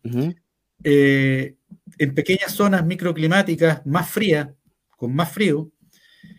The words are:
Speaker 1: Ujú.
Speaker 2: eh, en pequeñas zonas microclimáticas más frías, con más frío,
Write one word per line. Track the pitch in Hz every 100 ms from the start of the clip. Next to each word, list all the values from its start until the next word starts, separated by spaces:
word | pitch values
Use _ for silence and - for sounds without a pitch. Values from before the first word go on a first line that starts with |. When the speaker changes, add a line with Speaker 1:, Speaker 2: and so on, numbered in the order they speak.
Speaker 1:
Ujú. | 117 120 156 175 _ _ _ _
Speaker 2:
eh, | 151 143 139 135 135 135 131 - _ - - -
en | 143
pequeñas | 139 143 190 -
zonas | - 202 190
microclimáticas | 165 175 175 156 160 190 196 160 165 147 139
más | 170 170
frías, | 214 202 151 139 - _ _ _ _
con | 123
más | 139 165
frío, | - 196 147 156 _ _ _ _ _ -